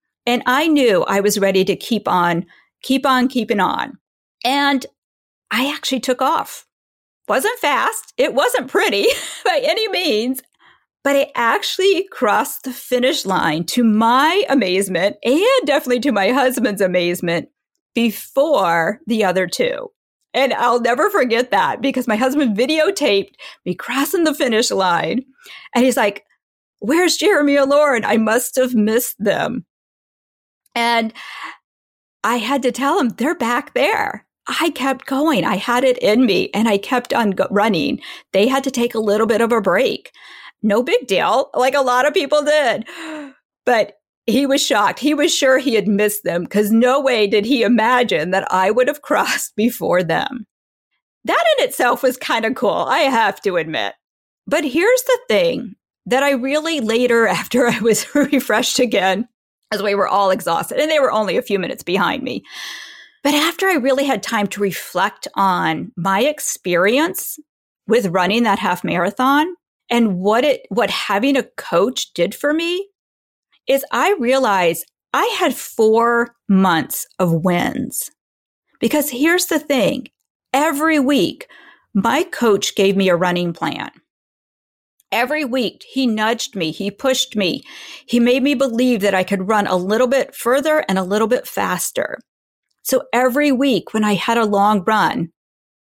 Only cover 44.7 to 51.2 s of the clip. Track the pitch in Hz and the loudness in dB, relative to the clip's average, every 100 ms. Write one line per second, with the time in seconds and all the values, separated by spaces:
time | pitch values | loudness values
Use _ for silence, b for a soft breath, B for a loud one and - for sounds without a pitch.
44.7 | 220 202 - 294 294 294 - 269 254 262 | 2 0 0 -2 0 0 2 2 2 2
45.7 | 220 185 202 208 208 170 170 - 202 208 | 0 0 0 0 -2 -4 -4 -2 0 2
46.7 | 226 247 277 269 233 202 208 220 269 202 | 4 4 2 2 2 2 2 2 0 2
47.7 | 233 220 254 240 165 175 190 - 185 190 | 2 4 2 2 0 0 -2 0 0 2
48.7 | 220 254 285 - 220 190 - - - 233 | 2 0 -2 -2 -2 0 -4 -6 -2 -2
49.7 | - 180 180 170 165 - - - _ _ | 0 0 0 0 -2 -4 -8 -14 _ _
50.7 | _ _ _ _ _ | _ _ _ _ _